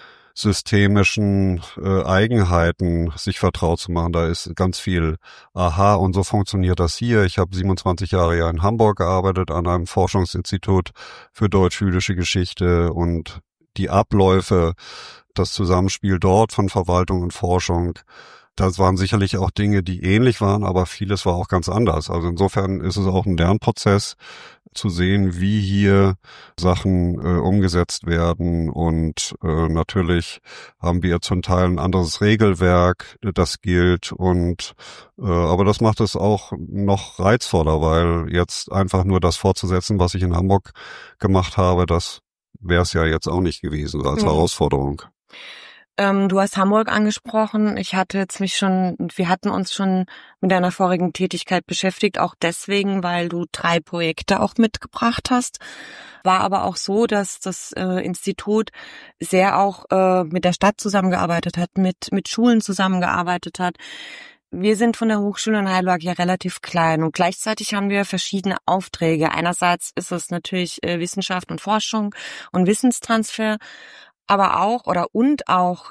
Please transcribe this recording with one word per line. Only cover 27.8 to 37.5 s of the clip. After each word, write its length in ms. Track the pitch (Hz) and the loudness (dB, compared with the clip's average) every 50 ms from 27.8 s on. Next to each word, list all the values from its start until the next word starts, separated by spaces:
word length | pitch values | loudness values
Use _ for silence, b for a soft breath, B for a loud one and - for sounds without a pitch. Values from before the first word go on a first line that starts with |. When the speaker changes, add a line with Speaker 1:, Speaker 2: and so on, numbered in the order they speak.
| 87 - - - - | 0 0 -2 -8 -2
Speaker 1:
werden. 640 | 82 85 85 85 85 82 80 87 87 85 85 82 78 | 0 0 2 2 2 0 0 0 0 0 0 0 -2
Und, 680 | 62 76 85 82 80 80 80 80 76 - - - - - - | -2 -2 0 0 2 2 0 -2 -2 -4 -8 -8 -8 -6 -4
äh, 260 | 82 78 80 82 80 | -2 0 0 0 0
natürlich 720 | 80 82 80 - - 101 87 82 87 85 85 - - - B B B B B B B B | 0 -2 -2 -2 0 -2 0 2 0 0 -2 -4 -10 -18 B B B B B B B B
haben 240 | - 87 87 92 90 | -4 -2 -2 0 0
wir 160 | 90 85 85 | 0 0 0
zum 220 | - - 95 90 - | 0 -2 -2 -2 0
Teil 240 | - 92 90 92 | 0 2 2 2
ein 120 | 90 90 82 | 2 0 0
anderes 420 | 82 90 90 92 87 78 - - | 0 0 0 0 0 0 -2 0
Regelwerk, 960 | 101 104 113 104 110 101 92 82 95 90 90 87 87 90 90 - - - - - - | 2 2 4 4 4 2 2 2 2 4 4 4 4 2 2 -2 -6 -20 -18 -8 -6
das 380 | 104 87 - 90 - - - | -6 0 0 0 -2 -2 -8
gilt. 500 | - 92 90 87 87 90 90 85 - - | -4 0 2 2 4 4 2 0 -2 -8
Und, 640 | - - 90 92 90 90 87 87 85 - - - - B B B B B B B B | -8 -2 0 0 2 2 0 0 -2 -6 -10 -16 -16 B B B B B B B B
äh, 100 | - - | -8 -4
aber 380 | 98 85 85 85 80 90 90 98 | -2 0 0 2 2 2 2 4
das 160 | 98 104 - | 2 2 2
macht 200 | 113 113 107 - | 2 0 2 2
es 160 | 113 98 - | 0 -2 0
auch 360 | - 92 104 107 95 - - 101 | 0 0 0 0 0 -2 -8 -12
noch 640 | 71 - - - 98 101 98 98 98 - - - - | -12 -10 -8 -6 -2 0 0 0 0 -2 -8 -8 -2
reizvoller, 600 | 92 98 113 123 - - | 2 2 2 2 0 0